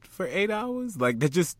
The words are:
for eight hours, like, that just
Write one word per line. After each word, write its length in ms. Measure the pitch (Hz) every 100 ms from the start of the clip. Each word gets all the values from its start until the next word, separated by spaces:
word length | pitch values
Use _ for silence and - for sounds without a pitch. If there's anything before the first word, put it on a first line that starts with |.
| -
for 200 | - 185
eight 200 | 170 208
hours, 480 | 214 247 247 247 170
like, 220 | 123 120
that 140 | 151
just 240 | 160 170